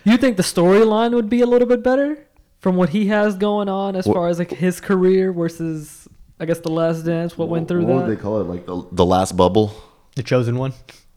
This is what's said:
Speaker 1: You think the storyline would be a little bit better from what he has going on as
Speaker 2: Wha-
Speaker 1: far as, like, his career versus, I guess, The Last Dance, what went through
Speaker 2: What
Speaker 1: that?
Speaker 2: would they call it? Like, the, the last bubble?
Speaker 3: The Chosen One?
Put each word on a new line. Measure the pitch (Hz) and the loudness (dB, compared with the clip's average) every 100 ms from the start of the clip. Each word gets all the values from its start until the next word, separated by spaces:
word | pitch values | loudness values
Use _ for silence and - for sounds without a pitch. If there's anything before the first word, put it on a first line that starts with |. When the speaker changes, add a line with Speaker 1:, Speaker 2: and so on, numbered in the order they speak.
Speaker 1:
You | 202 233 | 2 2
think | 262 190 | 2 0
the | |
storyline | 175 - 175 196 220 214 233 | -2 2 4 6 4 2 0
would | 240 208 | 0 0
be | 240 | 2
a | 247 | 4
little | 240 240 | 4 2
bit | 247 | 2
better | 254 262 285 302 - _ _ _ | 2 2 0 -4 -12 _ _ _
from | 190 180 | -2 0
what | 175 | 0
he | 196 202 | 0 0
has | 214 214 190 | 0 0 0
going | 208 208 202 | -2 -2 -2
on | 190 196 185 | -4 -4 -4
as | 196 | -2
Speaker 2:
Wha- | |
Speaker 1:
far | 196 170 | 0 0
as, | 170 | -2
like, | 170 | -4
his | - 180 175 | -4 -4 -4
career | - 190 185 190 190 | -2 0 2 2 0
versus, | 175 170 165 165 156 151 - - - - - | -2 -4 -4 -8 -8 -12 -20 -20 -20 -20 -10
I | 165 | -4
guess, | 165 | -4
The | 165 | -2
Last | 160 165 165 160 | -2 0 -2 -4
Dance, | 165 170 - | -4 -4 -6
what | 165 | -6
went | 170 165 | -4 -4
through | 175 170 | -2 0
Speaker 2:
What | 131 | 0
Speaker 1:
that? | 113 | -2
Speaker 2:
would | 104 | -4
they | |
call | 101 107 | -4 -4
it? | |
Like, | 87 90 - | -4 -8 -8
the, | 90 - | -10 -4
the | 90 90 | 2 4
last | 92 - 90 | 4 2 4
bubble? | 90 104 107 104 - _ _ - | 4 4 0 -2 -20 _ _ -10
Speaker 3:
The | |
Chosen | 117 127 117 123 | -2 -2 0 -4
One? | 131 127 - - _ | -6 -10 -18 -20 _